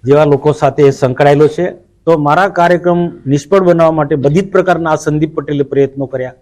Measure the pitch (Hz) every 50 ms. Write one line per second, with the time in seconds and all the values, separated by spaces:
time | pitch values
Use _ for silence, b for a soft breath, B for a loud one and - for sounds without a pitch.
0 | - 120 139 147 156 147 143 131 - 151 147 - - 139 131 - 147 139 131 -
1 | - 127 123 - 147 143 143 143 151 147 - - 180 180 - - _ _ _ _
2 | _ 165 165 156 147 143 147 170 190 202 - 175 175 175 180 170 175 175 175 175
3 | 175 170 - - - 135 139 143 143 - 196 196 190 175 175 165 165 160 160 160
4 | 151 139 156 143 127 143 147 180 196 196 - 185 180 180 175 165 165 165 156 151
5 | - 156 151 151 156 156 160 156 143 143 151 139 139 135 - 135 139 131 135 135
6 | 139 123 - 131 127 127 - _